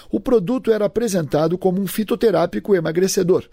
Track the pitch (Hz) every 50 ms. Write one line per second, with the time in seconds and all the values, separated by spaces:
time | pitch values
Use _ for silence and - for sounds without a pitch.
0 | - - - 208 - - 247 220 175 170 254 262 - 226 220 214 208 196 - 220
1 | 240 226 185 180 156 131 - 147 156 160 180 180 - 190 180 190 202 175 - -
2 | 214 - 247 - - 226 180 160 170 175 - 208 - - 202 175 160 165 156 175
3 | 185 190 - 208 185 170 185 135 - -